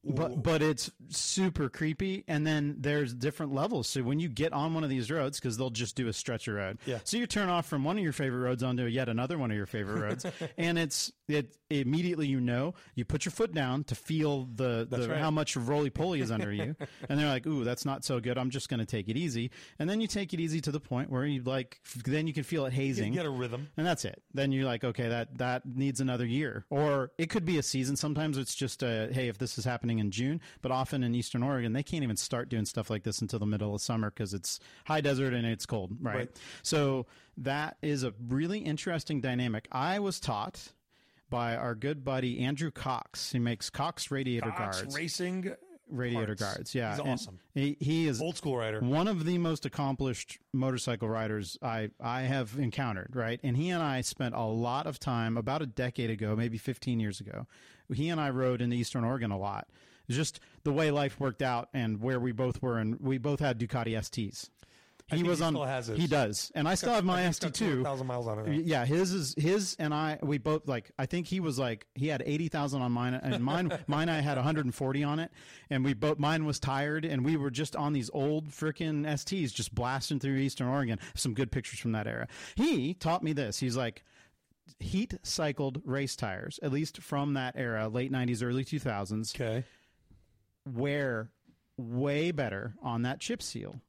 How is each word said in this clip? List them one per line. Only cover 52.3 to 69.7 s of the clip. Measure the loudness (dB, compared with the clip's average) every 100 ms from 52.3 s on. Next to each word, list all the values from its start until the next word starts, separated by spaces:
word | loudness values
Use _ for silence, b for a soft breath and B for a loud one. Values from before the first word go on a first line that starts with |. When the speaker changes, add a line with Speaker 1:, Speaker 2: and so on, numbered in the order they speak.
| 0 -2 -2
Speaker 1:
encountered, | -2 0 -2 -2 -4 -2
right? | -2 0
And | 0 2
he | 2
and | 2
I | 2 0
spent | -2 -2 -2 0
a |
lot | 0 2 2 0 -2
of | -4
time, | -2 0 2 0
about | 0 -2
a | -2
decade | -2 -2 0 -2
ago, | 0 0 2
maybe | 0 -2
fifteen | -4 -4 0 2
years | 0 -2
ago. | -8 -8 -10 B B B -4
He | 0 0
and | 2
I | 0
rode | 2 2 4
in | 2
Eastern | 2 0 0 0
Oregon | 2 0
a | 0
lot. | -2 -4 -8 B B B -2
It's | 0
just | 0 -4 B B
the | 0
way | 4 4
life | 4 2 0
worked | -2 0
out | 0 0 -2
and | -2 0 0
where | 0 2
we | 0
both | 2 0 2
were, | 0 2
and | 2 0
we | 0 0
both | 0 2
had | 0 0
Ducati | 0 0 0 -2
S | -2
Ts. | -4 -4 -6 -16 _ B B B B -2
Speaker 2:
I | 0
Speaker 1:
He |
Speaker 2:
think | 2
Speaker 1:
was | 2
Speaker 2:
he | 2
Speaker 1:
on, |
Speaker 2:
still | 2
has | 0 -2 -2
his. | 0
Speaker 1:
he | 4
does. | 4 4 0 -4
And | 0 2
I |
Speaker 2:
It's | 2
Speaker 1:
still | 2
Speaker 2:
got, | 2
Speaker 1:
have | 4
my |
Speaker 2:
I | 4
think | 2
it's | 0
got | -2
Speaker 1:
S |
T | 0
two. | 2
Speaker 2:
two | 2
hundred | 0
thousand | -2 -2
miles | -2 -2
on | -2
it | 0
now. |
Speaker 1:
Y-, | 0 2
yeah, | 2 4
his | 2 2
is, | 0 -2 0
his | 2 4 2